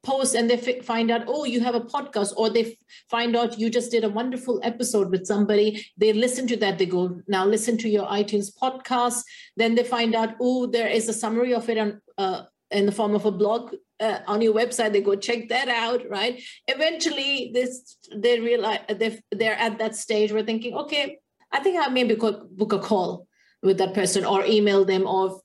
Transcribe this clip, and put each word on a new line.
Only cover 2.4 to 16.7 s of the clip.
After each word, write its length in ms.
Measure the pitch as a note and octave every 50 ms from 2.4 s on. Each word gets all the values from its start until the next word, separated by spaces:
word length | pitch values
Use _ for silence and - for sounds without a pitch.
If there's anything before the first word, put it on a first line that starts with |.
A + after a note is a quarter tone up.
| A3 A3
they 160 | A3 A#3 A3+
f-, 120 | A3+ A3+ _ _ _ - - _ _
find 260 | - A#3 A#3+ A#3+ A3+
out 240 | A#3 A#3+ A3+ A#3 G#3
you 100 | A3+ A#3
just 220 | A3 B3 A#3 A#3+
did 120 | A#3+ A3+ G#3+
a 60 | G#3+
wonderful 520 | G3+ A3 A#3+ B3+ B3+ B3+ - B3 A#3 G3 -
episode 460 | A3+ A3+ - A#3+ - - G#3 G3 F3+
with 140 | F#3 F#3 F#3
somebody. 600 | - G#3 G3+ G#3 G#3 G#3+ G3+ G#3 G#3+ G#3 - - - _
They 160 | - G#3 A3 G#3
listen 340 | G#3+ A#3+ A#3+ B3 B3+ C4
to 100 | A#3 A#3+
that. 200 | G3 G#3+ G3 F#3
They 80 | E3+ F#3+
go, 340 | F3 F3+ F3 F3+ F3+ F3+ F3 -
"Now 180 | - G3+ F#3+ F#3+
listen 320 | G3+ A3 G#3+ G#3+ B3 A3+ A3
to 100 | - A3
your 160 | G#3 G3+ -
iTunes 460 | - G3 G3+ G#3 G#3 A3 G3+ G3 G3 -
podcast." 680 | _ C4+ C4 C4 C4 - - C4 A#3+ A#3+ B3 A#3+ - - - - - - - _
Then 180 | - A3+ A#3 A#3
they 80 | A#3 A#3+
find 320 | B3 A#3+ A#3 A#3 A3+ A3
out, 200 | A3+ A3+ A3 A3 -
"Oh, 280 | B3 B3 B3+ B3+ B3
there 200 | A3+ G3+ A#3 A3+
is 220 | - - A3+ G#3+ A3+
a 40 | G#3+
summary 400 | A3 - G#3+ A3+ A3+ B3 B3+ B3
of 140 | A#3 A#3 A#3+
it 80 | A3+
on, 240 | A3 G#3+ G#3 G3+ - _ _ _
uh, 260 | - G3 F#3+ F#3 - - _ _ _ _ _
in 140 | - G3+ G3
the 120 | G3+ G3+ -
form 160 | - G#3+ G#3+
of 100 | G#3 G#3
a 60 | G#3+
blog, 420 | F#3+ F3+ G3+ G3+ A3 A#3+ B3 - - - _ _ _ _
uh, 200 | A3 A3 - - -
on 140 | - G#3 G#3+
your 120 | A3+ A3 G#3
website." 400 | A3 A#3+ A#3+ A#3+ - A3+ G#3+ G#3
They 80 | G3+
go 140 | G3+ G3+ G3+
check 340 | G3 - - A#3+ A#3 A3+ -
that 180 | A#3 B3 C#4
out, 400 | B3+ A#3+ A#3 A3+ A3+ B3 A#3+ B3 -
right? 320 | G#3 G3 G#3+ B3 A#3+ B3 - - - - _
Eventually, 840 | -